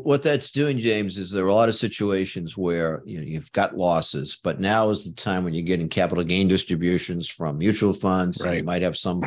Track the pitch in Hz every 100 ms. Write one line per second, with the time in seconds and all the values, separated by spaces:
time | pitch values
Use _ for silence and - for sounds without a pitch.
0 | 139 143 - 117 - 139 147 131 113 107
1 | 104 95 90 98 92 104 117 107 110 -
2 | 104 95 92 - 82 92 90 85 80 78
3 | - 90 76 78 - - 101 90 90 82
4 | - 71 71 - 92 76 98 110 110 104
5 | 90 - 107 92 90 82 85 90 80 -
6 | 87 87 85 92 95 92 - 85 87 90
7 | - 85 82 - 80 73 95 104 104 92
8 | 98 92 90 87 90 87 80 87 90 80
9 | 95 90